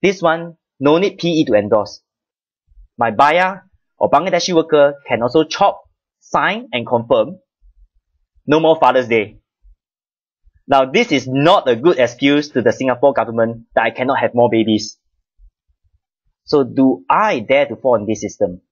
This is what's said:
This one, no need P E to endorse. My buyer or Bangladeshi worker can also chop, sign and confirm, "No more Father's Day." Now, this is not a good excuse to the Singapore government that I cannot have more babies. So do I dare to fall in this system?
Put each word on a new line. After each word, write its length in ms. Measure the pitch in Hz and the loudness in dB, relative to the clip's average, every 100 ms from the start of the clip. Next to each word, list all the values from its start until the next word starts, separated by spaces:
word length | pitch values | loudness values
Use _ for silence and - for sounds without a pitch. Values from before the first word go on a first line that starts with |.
This 200 | 185 190 | 0 0
one, 360 | 170 165 170 165 _ _ | -2 -2 -6 -18 _ _
no 200 | 135 160 | 2 2
need 180 | 202 - | 0 -2
P 120 | 175 | -2
E 160 | 160 135 | -2 0
to 100 | 104 | 0
endorse. 460 | 101 107 101 - _ _ _ _ _ _ _ - - - | 2 0 -2 -12 _ _ _ _ _ _ _ -20 -20 -6
My 140 | 117 | -4
buyer 580 | 107 139 170 185 190 _ _ _ _ | 2 2 2 0 -4 _ _ _ _
or 120 | - | 0
Bangladeshi 440 | 143 185 170 180 | 0 0 -4 0
worker 480 | 170 160 151 143 143 - | -2 2 2 2 0 -6
can 160 | 117 | -4
also 220 | 120 160 156 | 0 0 -2
chop, 380 | - 196 - _ _ _ _ | 0 -2 -2 _ _ _ _
sign 500 | _ 165 151 208 247 | _ -4 -2 -4 -8
and 140 | 123 117 | -8 -2
confirm, 540 | 123 117 123 110 185 _ _ _ _ _ _ _ _ _ _ - | -4 0 0 0 -6 _ _ _ _ _ _ _ _ _ _ -2
"No 140 | 151 | 0
more 180 | 160 160 | 2 2
Father's 280 | 131 127 120 | 2 2 0
Day." 320 | 113 101 - _ _ _ _ _ _ _ _ _ _ _ _ - | -2 -2 -12 _ _ _ _ _ _ _ _ _ _ _ _ 0
Now, 180 | 139 131 | 0 2
this 260 | 165 233 | 0 0
is 160 | 143 117 | -2 -2
not 400 | 131 151 196 131 | 0 2 2 2
a 80 | 113 | 0
good 220 | 156 175 | 0 2
excuse 520 | 117 - 139 147 147 | -2 0 0 0 0
to 120 | 131 | -2
the 100 | 113 | 0
Singapore 420 | - 131 123 143 | 0 -2 0 0
government 520 | 131 113 113 113 117 - | 0 -4 -2 -2 -4 -6
that 100 | - | -2
I 60 | 117 | -2
cannot 300 | 117 131 123 | -4 -4 -2
have 160 | 117 120 | -2 0
more 140 | 120 | 0
babies. 480 | 113 110 107 - - _ _ _ _ - _ _ _ _ _ _ _ _ _ | 2 0 -2 -4 -18 _ _ _ _ -20 _ _ _ _ _ _ _ _ _
So 200 | _ 151 | _ 0
do 400 | 123 113 131 - _ | 0 0 0 0 _
I 300 | 156 214 156 | 0 0 -2
dare 260 | 101 135 139 | 0 0 0
to 100 | 110 | -2
fall 200 | 131 117 | -2 -2
in 100 | 104 | -2
this 160 | 107 | -6
system? 400 | 98 - - 90 _ | -8 -6 -6 -6 _